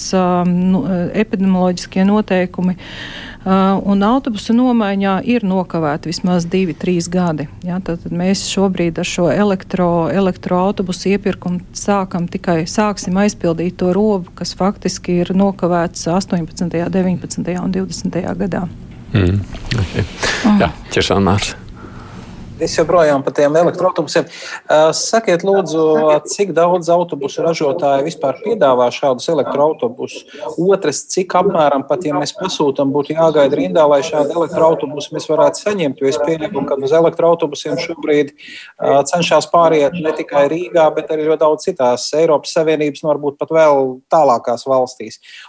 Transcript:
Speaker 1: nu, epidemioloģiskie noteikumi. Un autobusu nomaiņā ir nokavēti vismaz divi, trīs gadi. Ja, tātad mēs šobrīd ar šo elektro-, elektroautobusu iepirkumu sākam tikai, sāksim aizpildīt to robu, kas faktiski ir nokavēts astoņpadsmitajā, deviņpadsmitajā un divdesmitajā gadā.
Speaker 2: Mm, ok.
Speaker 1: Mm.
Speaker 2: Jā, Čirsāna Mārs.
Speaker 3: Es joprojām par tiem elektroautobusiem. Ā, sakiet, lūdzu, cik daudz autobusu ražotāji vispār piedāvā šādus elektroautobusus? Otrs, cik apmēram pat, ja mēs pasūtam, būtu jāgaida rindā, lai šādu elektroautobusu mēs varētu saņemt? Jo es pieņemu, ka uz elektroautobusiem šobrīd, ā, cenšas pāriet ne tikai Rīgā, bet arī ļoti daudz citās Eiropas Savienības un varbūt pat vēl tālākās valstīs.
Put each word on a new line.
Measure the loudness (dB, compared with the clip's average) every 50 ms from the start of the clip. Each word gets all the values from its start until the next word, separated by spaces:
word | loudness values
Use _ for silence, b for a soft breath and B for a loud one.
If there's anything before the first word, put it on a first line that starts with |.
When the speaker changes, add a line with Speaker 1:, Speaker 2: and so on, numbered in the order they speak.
| -4 -2 0 2 2 2 2 2 2 2
Speaker 1:
nu, | 2 2 2 2 2 2 0 0 -2 -2 -2 -2 -2
epidemioloģiskie | -2 -2 -2 -2 0 0 2 2 2 2 2 0 -2 -6 -4 0 2 2 4
noteikumi. | 4 2 2 2 0 0 0 -2 -2 -2 -2 -2 -2 B B B B B B B B B B B B B
Un | -2 0 2 4 4 4 2 0 2 2 2 2 4
autobusu | 4 2 2 0 -2 -4 -4 -2 0 2
nomaiņā | 2 4 4 2 2 2 0 0 0 0 0 0 0 0
ir | 0 0 0 0 0
nokavēti | 0 0 -2 -2 -2 -2 -2 -2 -2 -4 -4 -6
vismaz | -6 -2 0 0 0 0 0 0
divi, | 0 0 0 -2 -2 -4
trīs | -2 -2 0 0 -2 -2
gadi. | -2 0 0 0 -2 -4 -6 -8 -10 -10 -8
Ja, | -6 -6 -6
tātad | -4 -6 -6 -6 -6 -6 -4
mēs | -2 0 0 0 0 -2 -4
šobrīd | 0 0 0 2 2 0 -2 -2 -2 -2
ar | -4 -4
šo | -2 0 0 2
elektro-, | 2 2 2 2 0 -2 -4 -6 -2 0 0 2 2 2 0 0 0
elektroautobusu | 0 0 0 -2 -4 -4 -2 0 0 0 0 0 -2 -4 -4 -6 -4 -2 0 0
iepirkumu | 0 0 -2 -4 -4 -4 -4 -4 -6 -6 -10
sākam | -12 -6 -2 0 0 0 -2 -2 -4 -4 -4 -4
tikai, | -6 -6 -2 0 0 0 0 -2
sāksim | -2 0 0 0 -2 -4 -4 -2 0 2 2
aizpildīt | 2 0 0 -2 -2 0 0 -2 -4 -2 -2
to | 0 0 2
robu, | 2 2 2 2 0 -2 -8 -10
kas | -10 -10 -10 -4 -2
faktiski | 0 0 0 -2 -4 -4 -4 -4 -4 -2 0 0 0
ir | 2 2
nokavēts | 2 2 2 2 0 0 0 2 0 0 -2 -4 -6 -4 -2 0 0
astoņpadsmitajā, | 0 -2 -2 -4 -4 -4 -6 -6 -6 -4 -2 -4 -4 -2
deviņpadsmitajā | 0 0 0 0 -2 -2 -4 -8 -8 -6 -4 -4 -4 -4 -4
un | -2 -2 -2
divdesmitajā | -4 -4 -4 -4 -4 -4 -4 -4 -4 -4 -4 -4 -4
gadā. | -4 -2 -4 -4 -6 -8 -12 -16 -18 -18 -18 -10 -2 0
Speaker 2:
Mm, | 2 2 2 2 0 -2 -4 -10 -12 -8 -6 -4 -2
ok. | -2 -2 -2 -4 -4
Speaker 1:
Mm. | -4 -6 -6 -6 -4 -4 0 2 4 4 4 4 2
Speaker 2:
Jā, | 0 -6 -12 -4
Čirsāna | -2 -2 0 0 2 2 2 2
Mārs. | 2 2 0 -4 -8 -10 -14 B B B B B B B B B B B B B B B B -18 -8 -6
Speaker 3:
Es | -6 -2 0 0
joprojām | 0 2 4 4 4 4 4 2 0
par | -2 0
tiem | 2 2 4 4 4
elektroautobusiem. | 4 2 2 0 0 0 0 0 -4 0 0 -2 -2 B B B B B B B B 0
Ā, | 4 4 4 4 2
sakiet, | 0 -2 0 0 0 2 2 0 0
lūdzu, | 2 2 2 2 0 0 0 0 2 4 4 4 4 4 2 2 0 -4
cik | -4 -2 -2 0 2
daudz | 2 2 4 2 0 2 2 2
autobusu | 2 2 -2 -4 -6 -6 -6 -4 -2
ražotāji | -2 -2 0 0 0 -2 0 0 0 2 2 2 0
vispār | -2 -4 -4 -2 -4 -4 -2
piedāvā | -4 -4 0 2 4 4 4 4 4 2 0
šādus | 0 0 0 0 0 -2 0 0
elektroautobusus? | 0 0 0 0 2 2 2 2 0 -4 -6 -4 -6 -10 -10 -10 -14 -18 B B B B B B -2
Otrs, | 2 2 2 2 0 -2 -4 -4 -8 -6
cik | -4 -4 -2 0 0 2
apmēram | 2 2 2 2 2 2 2 0 0 -2
pat, | -4 -4 -2
ja | -2 -2
mēs | -2 -4 -4 -6 -6
pasūtam, | -6 -6 -2 0 0 0 0 0 -2 0 0
būtu | 0 -2 -2 0
jāgaida | 2 2 4 4 4 4 4 2 0
rindā, | 2 4 6 6 6 6
lai | 4 4 2
šādu | 0 0 0 0 0 0
elektroautobusu | -2 -2 -2 0 2 4 4 4 2 -2 -6 -6 -8 -10 -8 -10
mēs | -8 -4 -2
varētu | 2 4 4 2 2 0
saņemt? | -4 -4 -2 0 -2 -2 -2 -2 -2
Jo | -2
es | 0 0
pieņemu, | 0 -2 -2 -2 -4 -6 -4 -6 -4 -2
ka | -2 -2
uz | 0 2 2 4
elektroautobusiem | 4 2 2 2 2 2 4 2 0 -4 -4 -8 -8 -6 -6 -6
šobrīd, | -6 -8 -8 -6 -2 0 2 2 2 0 -4 _
ā, | -20 -20 -18 -18 -20 -20 -10 -4 0 2 2 2 2 2
cenšas | 0 -2 0 2 2 2 2 2
pāriet | 4 4 4 6 4 4 2 2 0 -2
ne | -4 -4 -4 -4
tikai | -6 -2 0 2 2 2
Rīgā, | 0 -2 -4 -2 2 4 4 4 2
bet | 0 -4 -4 -4
arī | -2 0 0
ļoti | 2 2
daudz | 4 2 2 2 -2
citās | -4 -2 0 0 0 0 0 -2 -4 0 0
Eiropas | 2 4 2 2 0 -2 -2 0
Savienības | 0 2 0 0 0 -4 -4 -4
un | -2 -2
varbūt | -2 0 -2 -4 -6 -6
pat | -6 0 2 4
vēl | 6 6 6 4 2 0 -2 -8 -4 _ 2
tālākās | 4 4 4 4 2 0 -2 -4 -4 -2 0
valstīs. | 0 2 0 0 -4 -10 -14 -14 -14 -16 B B B B B